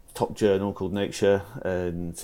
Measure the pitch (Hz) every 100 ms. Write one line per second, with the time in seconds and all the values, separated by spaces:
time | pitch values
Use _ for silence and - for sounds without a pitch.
0 | - - 120 - 107 98 101 98 95 101
1 | 101 - 101 98 - - - 90 90 85
2 | 87 82